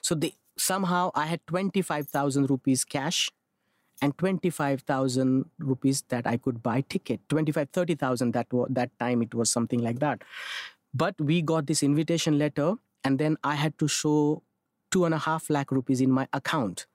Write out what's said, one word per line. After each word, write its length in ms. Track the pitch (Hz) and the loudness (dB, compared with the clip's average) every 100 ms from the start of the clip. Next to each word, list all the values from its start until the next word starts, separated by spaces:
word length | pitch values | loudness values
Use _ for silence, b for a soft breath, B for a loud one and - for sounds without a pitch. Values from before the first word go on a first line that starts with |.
So 120 | - | -2
they, 200 | 165 156 - _ - | -2 -2 -4 _ -6
somehow 540 | - 190 185 180 180 | -2 0 2 2 2
I 120 | - 151 | 0 -2
had 200 | 170 - | -4 -4
twenty-five 640 | 175 196 196 175 156 147 | -2 0 0 -2 -2 -2
thousand 420 | 143 143 135 135 | 0 0 2 2
rupees 340 | 135 - 131 | 2 2 2
cash 460 | - 147 139 - - _ _ _ _ _ _ - | 0 -4 -2 -2 -4 _ _ _ _ _ _ -2
and 160 | 143 139 | -2 0
twenty-five 680 | 185 185 185 - 143 135 | -2 0 -2 0 0 -2
thousand 640 | - 135 135 127 131 131 - _ | 0 0 2 2 2 2 0 _
rupees 440 | 143 131 135 135 - | -4 0 0 0 -2
that 180 | 123 120 | -4 -2
I 100 | 120 | -2
could 260 | - 120 | -2 -4
buy 200 | 117 117 | -2 -2
ticket, 380 | 143 190 - 113 _ | -2 -6 -4 -6 _
twenty-five, 420 | 147 156 156 143 | 0 0 0 -2
thirty 220 | - 175 | -2 -2
thousand, 380 | 160 135 123 123 | 0 0 0 0
that 200 | 117 117 | 0 -2
wa-, 140 | 123 123 | -2 0
that 260 | 127 123 _ | 0 -2 _
time 240 | 120 123 | -2 0
it 120 | 113 | 0
was 160 | 117 113 | 0 0
something 300 | - 117 123 | 0 0 0
like 180 | 117 120 | -2 0
that. 240 | 147 120 - B B B B B _ | -2 -2 -8 B B B B B _
But 260 | 127 165 190 | -2 -2 -2
we 220 | 147 170 | 0 0
got 240 | 151 160 147 | 2 -2 0
this 160 | 156 | 0
invitation 560 | 139 147 165 170 165 147 | 2 2 2 0 2 2
letter, 360 | 147 147 147 226 _ _ | 0 0 -2 -2 _ _
and 140 | 135 135 | -2 0
then 180 | 151 156 | 2 0
I 100 | 135 | -2
had 240 | 147 156 - | 0 -2 0
to 100 | 151 | -2
show 540 | - 156 151 147 151 _ _ _ _ _ | 0 2 4 2 0 _ _ _ _ _
two 140 | 190 | 0
and 100 | 175 | 2
a 40 | 160 | 0
half 320 | 160 160 - | 0 -4 0
lakh 200 | 147 139 | -2 0
rupees 300 | 135 127 127 | -2 0 2
in 100 | 131 | 4
my 180 | 131 135 | 2 0
account. 540 | 135 - 160 107 87 - | -6 -4 -2 -2 -6 -16